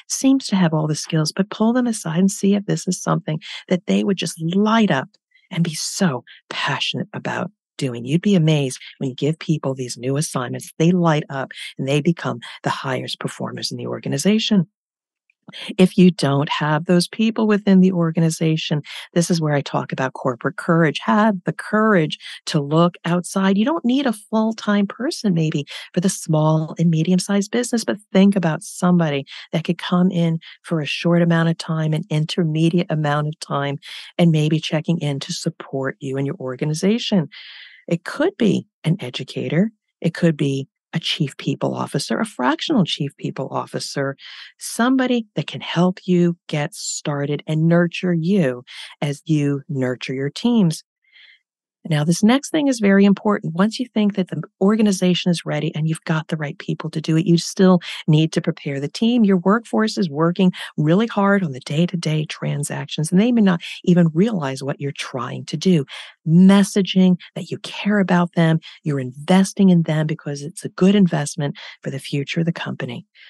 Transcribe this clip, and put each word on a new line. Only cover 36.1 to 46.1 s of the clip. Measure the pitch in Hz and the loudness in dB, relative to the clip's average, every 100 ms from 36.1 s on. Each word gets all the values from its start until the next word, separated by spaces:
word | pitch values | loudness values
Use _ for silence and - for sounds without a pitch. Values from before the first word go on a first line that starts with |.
| 135 | -4
and | 139 | -4
your | 135 | -6
organization. | 131 127 151 156 196 240 - 190 143 - - - - - - | -8 -6 -4 -2 0 0 0 0 0 -8 -20 -20 -20 -14 -6
It | 170 | -6
could | - - 349 - | -4 -4 -2 0
be | 214 - - _ | 0 0 -4 _
an | 160 - | -2 -2
educator. | 123 - - 127 127 151 220 - _ - | -4 -10 -10 -8 -2 0 0 -4 _ -6
It | 170 | -4
could | - 170 151 | 0 0 0
be | 143 135 139 _ _ | -2 -4 -8 _ _
a | 165 | -8
chief | - - 143 - | -4 -4 -4 -4
people | - - 135 | -6 -4 -4
officer, | 127 123 143 - 226 | -4 -4 -4 -4 -4
a | |
fractional | 220 - 247 330 - 262 | -4 -2 -2 -2 0 0
chief | 156 - 139 - | 0 -2 -6 -8
people | 139 - 135 | -8 -8 -8
officer, | 131 127 139 - 143 139 139 - - - - | -8 -8 -8 -8 -6 -6 -8 -16 -20 -20 -16
somebody | - - 247 262 247 240 220 - | -8 -2 0 2 0 -2 -4 -8
that | - | -8
can | 131 | -8
help | - 165 185 - | -4 0 0 0
you | 185 | 0